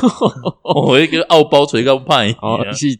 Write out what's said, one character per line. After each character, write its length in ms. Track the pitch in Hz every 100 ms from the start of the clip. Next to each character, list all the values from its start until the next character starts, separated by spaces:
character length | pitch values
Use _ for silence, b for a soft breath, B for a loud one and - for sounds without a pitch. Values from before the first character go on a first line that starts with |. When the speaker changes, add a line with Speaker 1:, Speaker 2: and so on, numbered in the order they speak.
| 254 -
Speaker 1:
<laughs> 400 | 226 - 123 -
Speaker 2:
哦， 340 | - 143 139 135
那 80 | 160
个 160 | 160 -
奥 180 | 165
包 220 | 151 143 143
锤 180 | 117
高 160 | 123 135
派。 320 | 131 143 104 113
Speaker 1:
哦， 240 | 107 113 101
是， 180 | 131 147 123